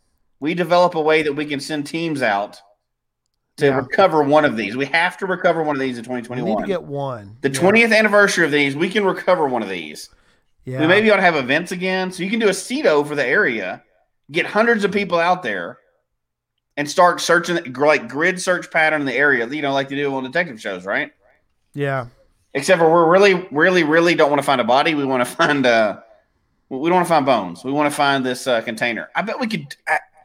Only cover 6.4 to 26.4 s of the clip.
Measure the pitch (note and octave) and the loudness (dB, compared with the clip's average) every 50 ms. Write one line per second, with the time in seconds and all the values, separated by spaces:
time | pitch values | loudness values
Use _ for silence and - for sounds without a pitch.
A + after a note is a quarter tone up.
6.4 | A#2+ A#2+ - - - G3 F#3 E3+ - D3+ C#3 C#3 C#3 C3+ B2 G#2+ G2+ G2+ A2+ - | -4 -4 -4 -4 -4 -4 -6 -6 -6 -8 -8 -8 -8 -8 -8 -12 -14 -18 -16 -6
7.4 | - - C3+ C3+ E3+ F#3+ G#3+ A3+ A#3 A3 G#3+ A3 A3 G#3 G#3 G#3 G3+ F#3+ - F3+ | -4 -4 -2 2 2 4 6 6 4 4 4 2 2 4 6 4 4 4 4 0
8.4 | E3 C#3+ D3 D3 C#3+ C#3 C3+ D3 F3 F#3+ F#3+ A3 G3 F#3 E3 - - F#3+ F3+ E3 | 0 2 2 2 0 0 0 -2 -4 -2 0 0 0 0 -2 -2 2 0 2 2
9.4 | D#3 C3+ B2 A#2 G#2 F#2+ F#2+ F2 D#2 D2+ D2+ - - - _ _ _ _ _ _ | 2 0 0 -4 -4 -4 -8 -8 -8 -12 -14 -16 -20 -20 _ _ _ _ _ _
10.4 | _ _ _ _ - B2+ B2+ C3+ D#3 E3 F#3 G#3 A3 G#3+ G3+ F#3 F#3+ F3 D#3+ C#3+ | _ _ _ _ -14 -10 -4 -2 2 2 2 4 4 4 2 4 4 2 2 2
11.4 | B2+ A#2+ C#3+ D#3+ F3+ - F#3+ F3 F#3 F#3 F#3 F#3+ F#3 F#3 F#3 - F3 F#3+ A#3 A3+ | 0 0 -2 -2 -2 -4 -8 -6 -4 -4 -2 -2 -4 -6 -6 -8 -6 -4 -2 0
12.4 | A#3 F#3+ F3+ - - - B3 D#4 C#4+ F#3+ D3+ D3 C#3+ C#3+ D3 C#3+ B2+ B2 D#3 G#3 | 0 0 0 -2 -6 -6 -6 0 2 2 2 2 0 -2 -4 -4 -2 0 0 0
13.4 | G3 C#3+ A#2 G#2+ F#2 F2+ A2+ - _ _ _ _ _ _ _ _ _ - C#3+ E3+ | 0 0 -2 -4 -6 -8 -10 -12 _ _ _ _ _ _ _ _ _ -6 -4 -4
14.4 | E3 - - G#3 A3+ A#3 A#3 G#3 G3+ F#3+ F#3+ G3+ G3+ E3+ F3 E3 E3 F3 F3+ - | -4 -2 0 0 2 2 2 0 0 -2 -2 -2 -4 -2 -2 0 2 0 0 -2
15.4 | - A2 G2+ F2+ E2+ G2 B2 _ _ _ _ _ _ _ _ _ _ _ _ _ | -2 -6 -6 -6 -8 -10 -12 _ _ _ _ _ _ _ _ _ _ _ _ _
16.4 | _ _ _ _ _ _ - C#3+ C#3+ C#3+ - F#3 F3+ F3 D#3+ - - - E3+ F3 | _ _ _ _ _ _ -8 -8 -8 -4 2 4 4 4 4 0 0 0 0 0
17.4 | F3 F3+ F3 E3 E3 C3 B2 B2+ D3 D#3 D3+ B2 A2+ A2 C3 D3 E3 F#3 F3+ F3+ | 0 -2 -4 -4 -4 -8 -4 0 2 2 2 2 0 -6 -6 -2 -2 -2 -2 -2
18.4 | - F#3+ F3+ F3 F3 - - E3 D#3 D#3 D#3 D3 C#3 C3+ A#2 C3 D3 C#3+ C3 A#2+ | -2 -4 -4 -4 -4 -4 -2 0 2 2 0 0 -2 -2 0 2 2 2 2 2
19.4 | A2+ A#2+ D3 D#3 C#3+ C#3 C3+ C3+ C3+ C3+ C#3 C#3 C#3+ C#3 C3+ C3 C3 B2+ C3 E3+ | -2 -4 -6 -4 -4 -2 -2 -2 -2 -4 -6 -4 -4 -4 -4 -4 -6 -4 -4 -4
20.4 | F3+ D#3+ A2+ A2 - G#2 F#2+ F2+ F2+ G2 A2 C#3 D3+ - _ _ _ _ _ _ | -4 -4 -8 -12 -10 -10 -10 -8 -6 -4 -4 -4 -4 -6 _ _ _ _ _ _
21.4 | _ _ _ _ _ _ - C#3+ C#3+ C#3 C3+ C3 A#2+ A#2+ _ _ _ _ _ _ | _ _ _ _ _ _ -10 -8 -6 -4 -4 -6 -8 -10 _ _ _ _ _ _
22.4 | _ _ - C#3 C#3 F#3+ F#3 E3+ E3+ D#3+ E3 F3 E3 D#3+ F3+ G3 G#3 G3 F#3 F3 | _ _ -8 -6 2 2 2 4 4 4 6 6 6 6 6 6 6 6 4 2
23.4 | F3+ - C3 D3 E3 F#3 F#3 F3+ D#3+ D3 D#3 E3+ E3+ F3 E3 D#3 D3+ C#3+ D3 C#3 | -2 -4 0 2 2 4 4 2 2 4 2 4 4 4 4 4 2 2 2 0
24.4 | C3+ D3+ C3+ B2 A2+ A2+ B2 C#3 D3+ E3+ D#3 C#3+ C#3 C3 C3 B2 A#2+ - - - | 0 0 0 0 2 2 2 2 2 2 0 -2 -2 -2 0 -2 -2 -2 0 0
25.4 | E3 D3 D3 C#3 B2+ B2 A#2 A2+ G#2+ G2+ - - - _ _ _ _ _ _ _ | 0 2 2 2 2 2 4 4 2 0 -2 -6 -14 _ _ _ _ _ _ _